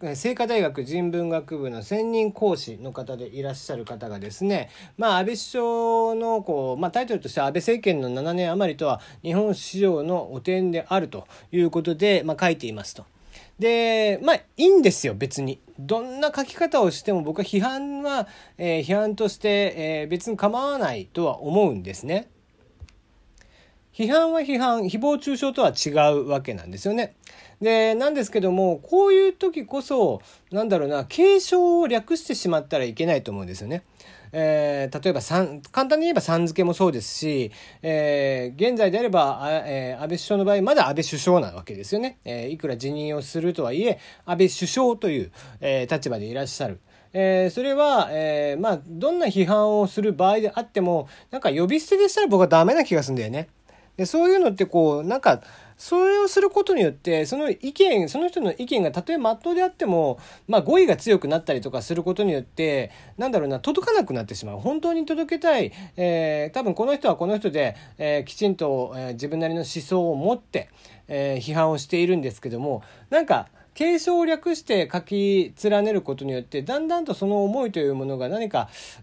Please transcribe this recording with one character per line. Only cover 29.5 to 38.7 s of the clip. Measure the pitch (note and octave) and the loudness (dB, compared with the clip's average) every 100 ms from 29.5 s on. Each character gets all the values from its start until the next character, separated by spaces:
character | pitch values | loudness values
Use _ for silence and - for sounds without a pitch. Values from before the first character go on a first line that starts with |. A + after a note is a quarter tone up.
| D#4+ | -2
こ | A3+ C#4 | -6 -6
そ、 | C4 C4+ F3+ G2+ - - - | -2 2 2 0 -8 -20 -8
な | G3 | -4
ん | A3 | 0
だ | F#3 | 0
ろ | |
う | C#3 | 0
な、 | C#3+ C3+ | -2 -2
敬 | - F#4+ G4 | 4 6 6
称 | F#4 F4+ F4 E4+ | 4 4 6 4
を | D#4 | 2
略 | A3+ G#3+ D#4+ | 0 -2 -4
し | - | -4
て | |
し | A#3+ F#3 | -6 -2
ま | D#3+ | -2
っ | C#3 | 0
た | D#3 | -2
ら | |
い | B2 | -2
け | A2 E3 | -2 0
な | |
い | C#3+ | 0
と | - | -2
思 | G2+ | -8
う | |
ん | F#2 | -8
で | |
す | F#2 | -10
よ | G#2 | -8
ね。 | E3+ - _ - - - | -10 -10 _ -20 -20 -10
え | D#3+ D#3 D3+ D3 C#3+ C3+ | -2 0 2 0 -2 -4
ー、 | D3 | -2
例 | F#3 | -2
え | |
ば、 | C#3+ | -2
さ | - E3+ | 0 0
ん-、 | F3+ C#3+ - | 0 -4 -6
簡 | - C4+ | -2 2
単 | D4+ | 2
に | E4 | 2
言 | |
え | |
ば | D4 | 0
さ | E3 E3 | 2 0
ん | E3+ | 0
付 | D#3+ | 0
け | |
も | F3 | 0
そ | E3+ F#3 | 4 2
う | |
で | B2+ | 2
す | G#2+ - | -6 -6
し、 | D#3 C#3+ C3 - - - | -2 -2 -4 -8 -20 -10
え | D#3+ D#3 D3+ C#3+ C#3 C3 B2 | -2 0 2 2 0 0 -4
ー、 | C3+ A3+ | 0 0